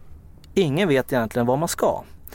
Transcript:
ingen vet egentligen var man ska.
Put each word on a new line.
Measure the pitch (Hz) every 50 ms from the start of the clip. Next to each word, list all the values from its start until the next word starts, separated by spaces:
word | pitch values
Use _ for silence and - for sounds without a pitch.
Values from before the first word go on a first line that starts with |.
| - - - - - - - - - - -
ingen | 196 185 143 131 170 208 170
vet | 135 131 - -
egentligen | 139 123 113 107 - 123 117
var | 123 131
man | 143 160 135
ska. | - - - 165 - - - - - - - -